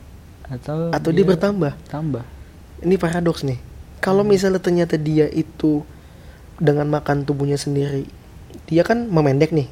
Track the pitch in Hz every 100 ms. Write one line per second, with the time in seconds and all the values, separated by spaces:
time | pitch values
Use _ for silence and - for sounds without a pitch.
0 | - - - - - 127 - 156 170 151
1 | 151 170 190 170 202 202 147 - - 143
2 | 160 120 - - - - - - 170 190
3 | 165 175 170 160 139 123 - - - -
4 | 190 196 208 196 196 185 185 175 170 160
5 | 151 156 151 160 156 - 156 147 147 -
6 | - - - - - - 151 147 147 151
7 | - 143 139 139 143 143 151 143 143 139
8 | - - - - - - - 165 170 233
9 | 233 170 147 135 156 160 127